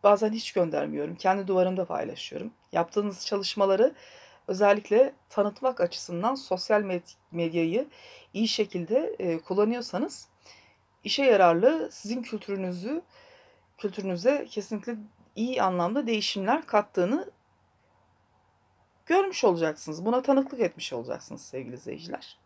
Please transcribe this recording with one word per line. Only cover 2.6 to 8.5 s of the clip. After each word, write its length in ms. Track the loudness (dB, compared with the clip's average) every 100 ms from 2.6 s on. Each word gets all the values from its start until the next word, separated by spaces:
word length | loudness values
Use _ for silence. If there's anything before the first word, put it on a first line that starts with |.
| _
Yaptığınız 540 | -2 -2 -2 -4 -6 -6
çalışmaları 720 | -4 -4 0 2 4 4 2 -20 -20 -20 _ -8
özellikle 680 | 2 4 4 2 4 4 2 _
tanıtmak 520 | 0 0 0 -4 0
açısından 540 | -2 -2 -8 -4 -2 -4
sosyal 460 | -4 -6 2 0
med-, 340 | 2 -4 -6 -20 _
medyayı 560 | -4 -2 0 0 0 -4 -10 -20 -20 _
iyi 140 | -4
şekilde, 680 | -2